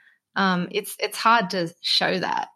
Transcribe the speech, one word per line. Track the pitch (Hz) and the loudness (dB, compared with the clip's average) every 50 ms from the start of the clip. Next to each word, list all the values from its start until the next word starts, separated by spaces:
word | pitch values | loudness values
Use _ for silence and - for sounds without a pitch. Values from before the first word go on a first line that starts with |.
| _ - _ _ _ _ - | _ -20 _ _ _ _ -2
Um, | - 196 190 180 175 175 170 | 0 2 2 2 0 0 -2
it's, | - 202 202 - - - | -4 -6 -6 -6 -6 -6
it's | - 202 - - | -6 -6 -4 0
hard | - 226 233 233 202 180 | 4 4 4 4 4 0
to | - 185 170 165 - _ | -2 -2 -4 -4 -6 _
show | - - - - 185 - 180 185 | -4 -2 0 2 2 2 0 0
that | 170 - 62 60 - - - | -2 -2 -2 -2 -4 -6 -10